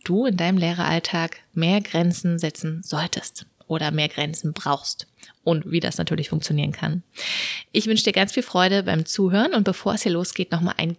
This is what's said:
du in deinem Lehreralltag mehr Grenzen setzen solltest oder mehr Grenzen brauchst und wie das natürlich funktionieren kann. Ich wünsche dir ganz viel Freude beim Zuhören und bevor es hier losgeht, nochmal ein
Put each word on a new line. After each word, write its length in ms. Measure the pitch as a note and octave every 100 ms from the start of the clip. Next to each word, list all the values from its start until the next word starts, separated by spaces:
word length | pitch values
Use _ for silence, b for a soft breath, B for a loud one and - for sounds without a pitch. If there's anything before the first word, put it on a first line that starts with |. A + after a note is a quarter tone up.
du 220 | - F#3+ C4
in 120 | F#3
deinem 200 | F#3+ F#3+
Lehreralltag 800 | E3+ E3+ F3 E3 - E3+ E3 - _
mehr 260 | E3 E3 G3+
Grenzen 580 | G3+ E3 F3 E3+ F3 E3+
setzen 420 | D#3 - D#3 D#3+
solltest 640 | - D3+ F3 - - - - _ -
oder 240 | D#3+ D3+
mehr 160 | D3+ D3+
Grenzen 460 | - D3+ D#3 D3+
brauchst 540 | - D3 C#3+ - - - _ B B
und 260 | E3 D#3+ E3+
wie 80 | E3
das 180 | - -
natürlich 320 | D#3 D#3 C#3+
funktionieren 420 | D#3 - D3 D3
kann. 320 | - D#3+ F3 - B B B B B B
Ich 160 | G#3+ G#3+
wünsche 160 | A3
dir 80 | G#3+
ganz 220 | F#3 G3
viel 100 | B3+
Freude 400 | B3 F#3 F#3 G3
beim 220 | F#3+ D#3+ D#3+
Zuhören 480 | - F#3 G3 D4+
und 100 | A3
bevor 300 | G3 F3+ G3
es 100 | G#3
hier 80 | G3
losgeht, 400 | E3+ F3+ - F3+
nochmal 240 | E3+ F3 -
ein 200 | E3